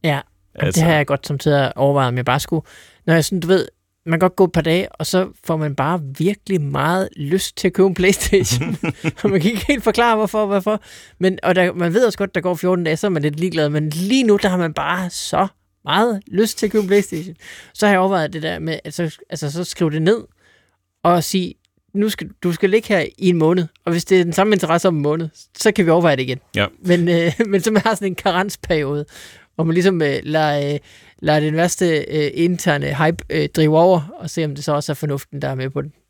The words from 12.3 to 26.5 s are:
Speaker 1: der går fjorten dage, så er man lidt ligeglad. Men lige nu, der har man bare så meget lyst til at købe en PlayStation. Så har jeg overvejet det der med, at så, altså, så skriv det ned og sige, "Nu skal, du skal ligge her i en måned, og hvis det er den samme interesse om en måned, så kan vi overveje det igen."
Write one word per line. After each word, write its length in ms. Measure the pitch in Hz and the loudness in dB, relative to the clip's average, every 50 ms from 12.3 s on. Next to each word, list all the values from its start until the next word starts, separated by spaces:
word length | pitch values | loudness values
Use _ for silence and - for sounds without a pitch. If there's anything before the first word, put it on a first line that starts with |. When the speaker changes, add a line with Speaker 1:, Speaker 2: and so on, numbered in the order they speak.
| - | -4
Speaker 1:
der 60 | 180 | -4
går 140 | - 185 180 | -2 -2 -4
fjorten 300 | 160 - 180 185 180 170 | 0 0 0 0 0 0
dage, 120 | 160 156 | -2 -2
så 100 | 160 - | -2 0
er 40 | 208 | -2
man 120 | 185 156 | 0 0
lidt 180 | 143 151 147 151 | 0 -2 -2 -2
ligeglad. 280 | 175 185 156 160 151 147 | -4 -2 0 0 0 0
Men 200 | 147 151 151 156 | 0 -2 -2 -2
lige 320 | 147 165 180 202 254 269 | -4 -4 -2 0 2 2
nu, 160 | 254 220 202 202 | 4 4 4 4
der 60 | - 196 | 4 0
har 80 | 180 | 0
man 180 | 180 170 165 156 | 0 -2 -2 -4
bare 360 | 151 147 147 175 185 185 175 | -4 -4 -2 -2 -2 -4 -6
så 360 | - - - - - - 196 190 _ _ _ _ _ _ _ | -6 -8 -8 -4 0 0 0 0 _ _ _ _ _ _ _
meget 360 | 147 147 190 226 240 220 196 - | -2 0 2 2 0 0 -4 -8
lyst 320 | - - 180 226 220 - - | -4 0 0 0 0 0 -4
til 80 | - | -4
at 60 | 208 | 0
købe 100 | - 214 | 0 0
en 60 | 202 180 | 0 2
PlayStation. 460 | 202 208 196 - 185 160 170 185 170 _ - - - - - - _ | 2 2 2 0 -6 -8 -8 -10 -14 _ -20 -20 -20 -20 -20 -20 _
Så 120 | - 214 | 0 2
har 60 | 202 | 4
jeg 80 | 202 185 | 4 4
overvejet 320 | 185 190 196 180 156 147 | 2 2 2 0 -2 -2
det 100 | - 160 | -4 -6
der 160 | 151 160 175 165 | -6 -6 -6 -6
med, 200 | 160 160 160 - _ | -6 -8 -8 -8 _
at 100 | 160 - | -12 -6
så, 220 | - 175 156 - - - _ | -4 -6 -6 -6 -10 -14 _
altså, 200 | - 147 156 143 | -10 -6 -6 -6
så 140 | 143 170 180 | -4 -6 -8
skriv 260 | - - - 175 160 | -8 -4 -2 -2 0
det 120 | 147 160 | 0 0
ned 220 | 160 180 220 233 208 - _ _ _ _ _ _ _ _ _ _ _ _ _ _ | 2 2 0 0 -2 -14 _ _ _ _ _ _ _ _ _ _ _ _ _ _
og 220 | - 170 175 175 156 | 0 2 2 2 0
sige, 300 | - - 190 180 180 - _ _ _ _ _ _ _ _ | 0 -2 -2 -4 -4 -10 _ _ _ _ _ _ _ _
"Nu 140 | 196 208 220 | -2 -2 -2
skal, 200 | 208 - 175 - - _ | -2 -6 -10 -14 -14 _
du 100 | - 180 | -4 -4
skal 180 | 170 - - 185 | -2 0 0 2
ligge 180 | 196 226 220 - | 2 2 2 2
her 120 | 214 175 151 - - - | 0 0 0 -2 -6 -2
i 100 | 190 180 | 0 2
en 80 | 180 170 | 2 4
måned, 280 | 156 160 180 185 170 156 _ _ _ | 4 4 4 2 0 -4 _ _ _
og 80 | 175 | -2
hvis 120 | 170 170 - | -2 -2 2
det 160 | - 190 185 | 2 4 4
er 40 | 175 | 4
den 80 | 175 | 2
samme 220 | 160 - 196 214 214 | 2 2 2 4 2
interesse 340 | 185 180 156 165 170 - 190 | 0 2 0 0 2 2 2
om 80 | 170 | 0
en 60 | 151 | 2
måned, 260 | 143 147 151 165 165 156 _ - - _ _ - | 0 0 -2 -2 -4 -8 _ -16 -20 _ _ 0
så 140 | - 214 | 0 0
kan 120 | 208 214 185 | 2 2 4
vi 40 | 165 | 4
overveje 260 | 160 175 170 165 143 | 4 4 4 4 2
det 60 | 131 | 2
igen." 160 | 131 127 127 - _ _ | 0 -4 -6 -8 _ _